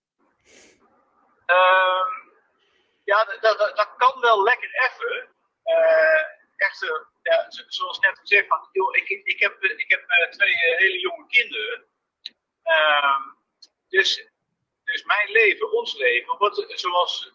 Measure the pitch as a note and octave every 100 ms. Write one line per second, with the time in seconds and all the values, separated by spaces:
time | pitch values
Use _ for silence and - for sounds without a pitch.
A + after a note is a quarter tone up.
0 | _ _ _ _ _ - - _ _ _
1 | _ _ _ _ - F3+ F#3 F#3 F#3 F#3
2 | F#3 C6+ - _ _ _ _ _ _ _
3 | - G3+ A3 - A3+ G3+ G#3 - G#3 -
4 | B3 C4 A#3 G#3+ G3+ A#3+ - - B3+ -
5 | - - - _ _ _ E3 E3 E3 D#3+
6 | D#3+ D#3 D#3 - _ - F#3+ - F#3 D#3
7 | - _ E3+ E3 - - - - F#3 -
8 | F#3+ - - G3+ - D#3+ - - - -
9 | - G3 - - G3+ - F#3+ - - F#3+
10 | - F3 E3 - - - - E3+ F#3+ F#3
11 | F3 D#4 - - - A2 - - _ _
12 | _ _ - - _ _ E4 D#4+ D#3 D3
13 | C#3+ C#3 - - _ _ - _ _ F#4+
14 | - - - _ _ _ _ _ - -
15 | - G3 G3+ A3 G#3 - - - - C#3
16 | B2+ A#2+ - - G3+ G3+ - - F3+ F3
17 | E3+ - -